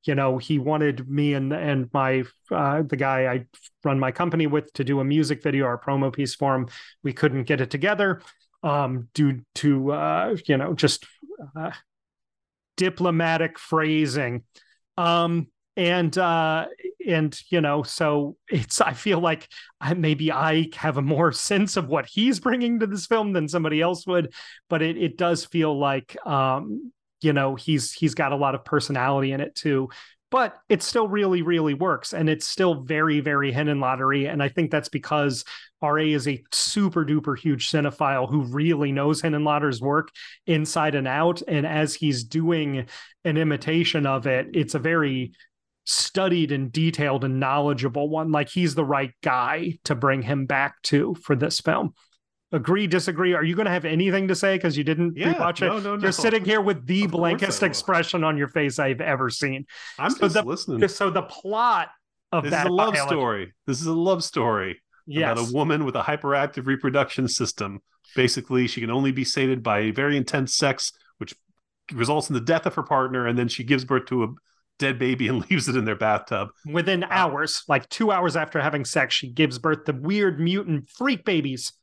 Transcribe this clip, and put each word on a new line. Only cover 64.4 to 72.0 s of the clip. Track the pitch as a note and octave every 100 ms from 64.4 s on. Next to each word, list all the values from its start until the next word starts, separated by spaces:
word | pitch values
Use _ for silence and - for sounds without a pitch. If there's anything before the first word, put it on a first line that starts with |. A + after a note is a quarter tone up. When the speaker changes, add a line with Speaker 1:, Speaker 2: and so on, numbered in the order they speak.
| A#2 G#2+ F#2+ F2 _ _ -
Speaker 1:
Yes. | D3 D#3 A#2
Speaker 2:
about | A#2
a |
woman | C3 D3+ D3+
with | C#3+ B2
a |
hyperactive | - D3 C#3+ C#3+ C#3 C#3 B2+
reproduction | C3+ C#3 C#3 C3+ - B2+
system. | - A#2+ - G2+ G2 _ _ _ -
Basically, | B2+ C3 B2 B2+ B2
she | -
can | A2+
only | B2 C#3
be | C3 B2+
sated | - C3 B2+
by | A2+ G#2 G#2+
very | G#2+ C#3+ C#3+
intense | B2 D3+ B2+ -
sex, | C#3+ C3 - - _ _
which | G#2+ - _ _ _ _ -
results | B2+